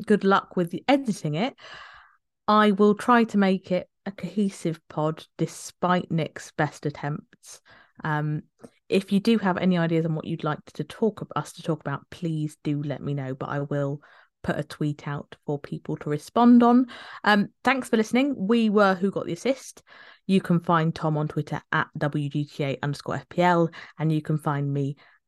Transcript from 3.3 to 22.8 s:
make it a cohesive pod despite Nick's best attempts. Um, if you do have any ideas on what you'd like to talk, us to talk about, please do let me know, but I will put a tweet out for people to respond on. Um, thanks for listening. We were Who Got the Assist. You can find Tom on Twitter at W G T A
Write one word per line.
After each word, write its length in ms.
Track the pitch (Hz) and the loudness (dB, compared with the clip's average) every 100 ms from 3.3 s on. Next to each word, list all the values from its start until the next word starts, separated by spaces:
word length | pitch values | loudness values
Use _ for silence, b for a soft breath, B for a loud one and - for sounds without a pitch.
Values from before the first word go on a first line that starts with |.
| 208 | 2
make 320 | 190 190 - | 2 0 -2
it 180 | 180 - _ | -4 -4 _
a 60 | - | -12
cohesive 680 | - 175 185 196 - 170 160 - | -10 -8 -2 -2 -2 -6 -6 -8
pod 360 | - 151 160 - - | -4 -2 -4 -10 -6
despite 720 | 165 - - - 180 180 - | -6 -6 -18 -4 0 0 0
Nick's 400 | 165 - - - - | -2 -4 -8 -8 -2
best 300 | 147 - 151 | -2 -2 -8
attempts. 720 | - 143 151 - _ - - b b b b | -6 -6 -8 -10 _ -20 -20 b b b b
Um, 400 | 160 151 151 151 - _ B B - | -4 -2 -2 -4 -8 _ B B -2
if 240 | 196 196 | -2 0
you 80 | 196 | 0
do 180 | 196 226 | 2 2
have 180 | 196 175 | 2 0
any 220 | 185 180 | 2 2
ideas 280 | 165 165 165 | 2 0 0
on 100 | 156 | -2
what 80 | |
you'd 180 | - 160 | -6 -6
like 220 | 156 147 - | -4 -6 -8
to 80 | - | -10
talk, 420 | 151 - 220 - - - | -10 -4 -2 -2 -6 -6
us 160 | 147 | -6
to 100 | - | -8
talk 180 | 170 151 | -6 -6
about, 300 | - 139 - | -6 -8 -10
please 460 | - 165 156 151 - | -8 -6 -4 -6 -6
do 180 | - 143 | -4 -4
let 180 | 147 135 | -4 -6
me 140 | 147 | -6
know, 200 | 143 131 | -6 -6
but 140 | 135 - | -8 -6
I 120 | 143 | -6
will 400 | 143 143 139 147 b b b _ | -4 -2 -4 -6 b b b _
put 160 | - - | -6 -4
a 60 | |
tweet 420 | - - 151 147 - | -6 -4 -4 -4 -8
out 300 | 143 - - - | -10 -10 -14 -8
for 100 | 143 | -8
people 380 | - 160 - 151 | -8 -12 -8 -8
to 120 | - | -6
respond 540 | 147 - - 240 240 | -6 -4 4 8 8
on. 220 | 233 240 254 B B B | 8 6 2 B B B
Um, 280 | - 208 196 _ | 2 2 2 _
thanks 260 | - 269 254 | -2 -2 0
for 80 | 226 | 0
listening. 380 | 214 233 285 262 | 2 0 0 0
We 340 | 190 233 220 | 0 2 4
were 240 | 208 196 | 4 4
Who 180 | 185 196 | 4 0
Got 140 | - - | -2 -6
the 80 | |
Assist. 500 | 170 233 269 - - B B B B - | -4 -4 -4 -8 -20 B B B B 0
You 140 | 190 | 2
can 180 | - 170 | 2 0
find 340 | - 170 160 | 2 2 0
Tom 240 | - 160 151 | -2 -2 -2
on 120 | 151 | -2
Twitter 320 | - 147 151 - | -4 -6 -8 -4
at 160 | 156 - - | -4 -4 -4
W 320 | 147 151 143 | -4 -2 -4
G 160 | 147 | -4
T 200 | 147 - | -6 -6
A 140 | 139 139 | -6 -4